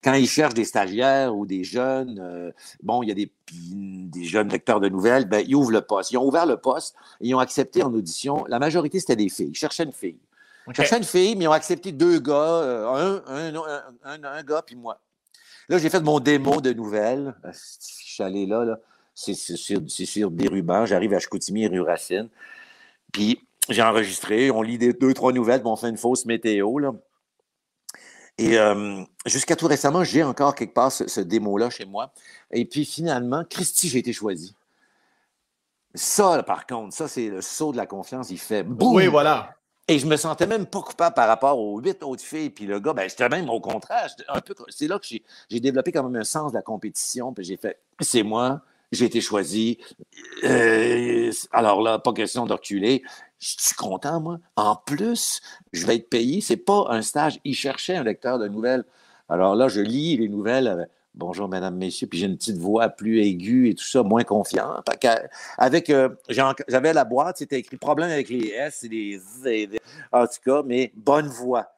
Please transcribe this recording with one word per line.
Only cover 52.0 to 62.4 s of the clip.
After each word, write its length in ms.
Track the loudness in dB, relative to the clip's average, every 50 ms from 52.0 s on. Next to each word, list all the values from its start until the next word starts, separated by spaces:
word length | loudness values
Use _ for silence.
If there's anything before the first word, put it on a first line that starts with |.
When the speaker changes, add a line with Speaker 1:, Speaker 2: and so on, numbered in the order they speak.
| 0 0 0
Speaker 1:
question 320 | 0 -2 -2 -2 -4 -2
de 80 | -2 -4
reculer. » 500 | -4 -4 -6 -4 0 2 2 2 2 0 -8 -20 -20 -20 _ _ _
Je 160 | -10 -10 -6
suis 180 | -2 -2 -2 -2
content, 440 | -2 -6 -6 -6 -6 -4 -4 -4 -4
moi. 180 | -4 -6 -8 -10 _ _ _
En 180 | 0 2 2 2
plus, 640 | 0 _ -6 -4 -2 -2 -2 -2 -2 -2 -4 -4 -6 -10 -16 -20 -20 _ _
je 160 | -8 -4 0
vais 80 | 2 2
être 140 | 0 0 _
payé. 320 | 0 0 2 2 0 -2
C'est 160 | 0 0 -2
pas 300 | 0 4 4 4 4 4 2
un 120 | 0 -2
stage. 380 | -2 -2 0 0 0 0 0 -4 _
Il 100 | -6 -4
cherchait 400 | -2 -4 -4 -4 -4 -4 -4 -2
un 80 | -2 0
lecteur 340 | -2 -4 -2 -2 -2 -2
de 120 | -2 -2 -4
nouvelles. 340 | -4 -2 0 0 0 0 -2 _ _ _ _ _ _ _ _ _
Alors 260 | 2 4 4 4 6
là, 140 | 6 4 4
je 100 | 4 0
lis 380 | 0 0 0 -2 0 0 0
les 100 | 0 0
nouvelles. 400 | -2 -2 -4 -2 0 0 2 2
Euh, « 180 | 0 0 -2 -6 -8 _ _ _ _ _
Bonjour, 340 | -10 -10 -8 -6 -6 -6 -6
mesdames, 260 | -4 -4 -4 -4 -6
messieurs. » 320 | -4 -6 -6 -6 -6 -8 -6
Puis 100 | -4 -4
j'ai 80 | -2
une 100 | -2 -4
petite 200 | -4